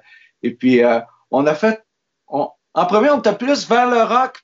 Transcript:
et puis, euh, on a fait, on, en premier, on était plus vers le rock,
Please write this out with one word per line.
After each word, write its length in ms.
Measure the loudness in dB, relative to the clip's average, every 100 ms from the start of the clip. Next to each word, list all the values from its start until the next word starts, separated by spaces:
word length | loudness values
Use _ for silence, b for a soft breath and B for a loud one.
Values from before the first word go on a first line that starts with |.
| b b b _
et 120 | -10
puis, 300 | -4 2 4
euh, 160 | 4 0 -4 b _
on 140 | -2 0
a 80 |
fait, 280 | 0 -2 -2 _ _ _ _ _
on, 220 | -6 -6 -10 _
en 120 | -4 0
premier, 240 | 2 2
on 80 | 2
était 160 | 0
plus 340 | -2 -2 -4 0
vers 200 | 0 2
le 120 | 0
rock, 360 | 0 0 -2 -6